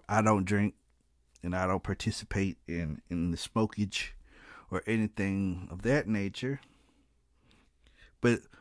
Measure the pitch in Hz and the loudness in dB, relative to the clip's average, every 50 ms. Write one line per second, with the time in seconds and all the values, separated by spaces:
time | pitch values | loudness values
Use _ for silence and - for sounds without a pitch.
0 | - - 104 110 107 110 107 101 95 92 104 101 104 104 - _ _ _ _ _ | -2 2 2 4 6 6 6 4 4 2 2 2 2 0 -2 _ _ _ _ _
1 | _ _ _ _ _ _ _ - - 90 90 92 92 92 95 92 - - 98 - | _ _ _ _ _ _ _ -10 -6 -4 -2 0 2 2 0 0 0 -2 -4 -2
2 | - 110 107 - - - - 98 98 95 - - - - 85 85 82 76 76 - | -2 -4 -4 -4 -6 -4 -2 0 0 0 -2 -6 -8 -6 -4 -4 -4 -4 -6 -8
3 | - - 90 85 82 87 82 - - - - 113 110 107 - - 104 95 - - | -8 -6 -4 -2 0 0 -2 -2 -6 -4 0 0 0 0 0 -2 -4 -2 -2 -6
4 | - - - - - - - - - - - - - - 95 92 - 104 113 113 | -6 -6 -10 -16 -20 -20 -20 -20 -20 -20 -20 -20 -14 -8 -6 -6 -2 0 0 0
5 | 110 104 - - 98 98 98 98 98 95 90 90 92 - - 92 104 117 135 147 | 0 0 0 -2 -2 0 0 0 0 -2 -2 -4 -8 -10 -10 -4 0 2 2 2
6 | - 101 110 104 98 98 - - 123 131 139 139 - _ _ _ _ _ _ _ | 2 0 0 0 0 -2 -4 -4 -4 -4 -4 -6 -8 _ _ _ _ _ _ _
7 | _ _ _ _ _ _ _ _ _ _ - _ _ _ _ _ _ - _ _ | _ _ _ _ _ _ _ _ _ _ -20 _ _ _ _ _ _ -20 _ _
8 | - - _ - - 120 117 - - - - - | -20 -20 _ 2 4 4 4 4 0 -8 -20 -20